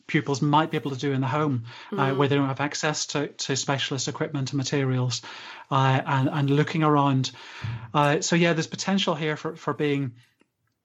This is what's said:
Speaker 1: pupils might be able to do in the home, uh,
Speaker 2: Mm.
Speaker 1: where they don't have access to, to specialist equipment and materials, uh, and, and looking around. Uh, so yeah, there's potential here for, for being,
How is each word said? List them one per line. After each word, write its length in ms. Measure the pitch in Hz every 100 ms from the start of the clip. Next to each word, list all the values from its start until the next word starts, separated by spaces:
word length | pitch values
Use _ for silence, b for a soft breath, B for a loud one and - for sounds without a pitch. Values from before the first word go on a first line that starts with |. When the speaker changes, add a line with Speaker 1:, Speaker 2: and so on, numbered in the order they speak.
| -
Speaker 1:
pupils 340 | 156 - 135
might 300 | 147 147 156
be 80 | 156
able 140 | 143
to 40 | 131
do 160 | 147
in 80 | 135
the 60 | 131
home, 400 | 151 151 127 117 B B
uh, 40 | 196
Speaker 2:
Mm. 200 | 135 139
Speaker 1:
where 120 | 143
they 80 | 143
don't 120 | 139
have 120 | 135
access 440 | 143 - 156 151 -
to, 180 | 147 143
to 280 | - -
specialist 540 | 131 - 135 - 139 151
equipment 440 | - 160 147 131
and 40 | 143
materials, 640 | 131 147 131 127 123 117 B B B B -
uh, 300 | 135 135 131 -
and, 240 | 139 135
and 180 | 151 139
looking 340 | 143 151 165
around. 480 | 156 147 139 131 127 B B B B 117 B
Uh, 300 | 151 147 151
so 140 | - 170
yeah, 180 | 170
there's 120 | 160 156
potential 480 | 190 - 196 190
here 220 | 151 151 151
for, 180 | 160
for 200 | 165 -
being, 380 | 139 151 139 135 117 b b _ _ _ _